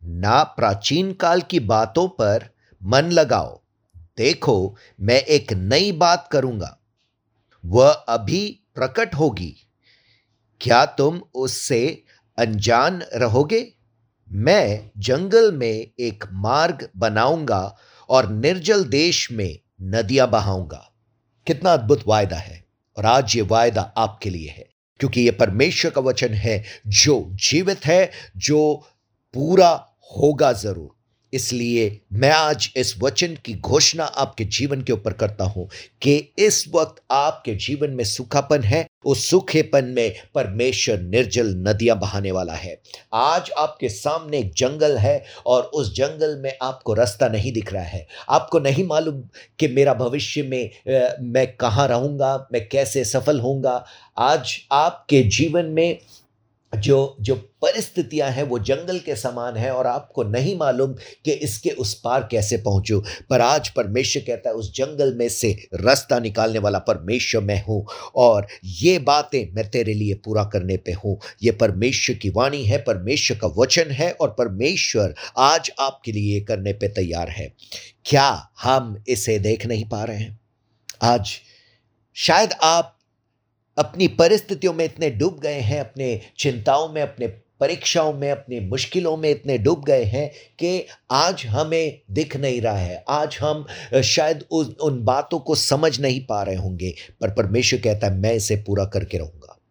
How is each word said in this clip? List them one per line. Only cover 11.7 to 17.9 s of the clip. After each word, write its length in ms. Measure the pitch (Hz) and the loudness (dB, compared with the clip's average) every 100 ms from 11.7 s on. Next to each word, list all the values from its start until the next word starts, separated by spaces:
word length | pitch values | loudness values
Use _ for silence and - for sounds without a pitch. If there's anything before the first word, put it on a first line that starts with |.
| 123 127 - _ _ _ - | 0 0 -4 _ _ _ -2
अनजान 640 | 117 107 107 117 143 185 - | -2 0 2 4 4 0 -8
रहोगे? 580 | 113 120 117 151 226 247 _ _ _ _ _ _ | -2 2 2 2 0 -2 _ _ _ _ _ _
मैं 600 | 95 117 202 127 104 107 - | -2 4 4 4 -2 -8 -10
जंगल 540 | 101 131 190 226 226 | -2 -2 4 6 6
में 380 | 160 117 110 113 - | 2 -2 -4 -6 -6
एक 240 | 120 104 104 | -6 -6 -12
मार्ग 560 | 95 104 135 165 156 113 92 | -6 0 2 2 -2 -10 -4
बनाऊंगा 800 | 113 107 123 165 143 101 92 - _ | -2 2 2 2 0 -2 -2 -10 _